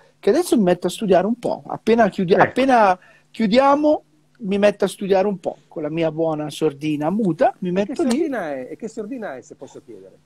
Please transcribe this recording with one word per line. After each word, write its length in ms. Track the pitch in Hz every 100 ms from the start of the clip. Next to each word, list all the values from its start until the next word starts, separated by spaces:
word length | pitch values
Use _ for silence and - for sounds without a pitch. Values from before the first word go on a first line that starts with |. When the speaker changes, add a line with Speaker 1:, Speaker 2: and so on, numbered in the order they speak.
| _ _
Speaker 1:
Che 120 | -
adesso 260 | 262 359 277
mi 60 |
metto 220 | 180 180 185
a 40 |
studiare 360 | - 208 175 190
un 120 | 240
po'. 240 | - - -
Appena 420 | - - 233 208
chiudi-, 240 | - 175
Speaker 2:
Ecco. 100 | 190
Speaker 1:
appena 560 | - - 269 247 202 185 _ _ _
chiudiamo, 720 | - 220 240 277 285 302 302 - _ _ _
mi 200 | 208 202
metto 260 | 208 202 196
a 20 |
studiare 380 | - 196 190 202
un 120 | 190
po'. 200 | - - _
Con 140 | 170
la 80 | 151
mia 200 | 160 160
buona 380 | 156 160 156 151
sordina 600 | - 156 139 156 147 151
muta, 440 | 208 202 156 330 -
mi 100 | 180
Speaker 2:
E 40 |
che 60 | 180
Speaker 1:
metto 240 | 208 269
lì. 40 | 285
Speaker 2:
sordina 420 | 240 330 247 165
è? 160 | 135 127
E 60 | 156
che 120 | 226
sordina 480 | - 208 262 196 131
è, 60 |
se 120 | -
posso 280 | - 131 120
chiedere? 320 | 113 101 95 -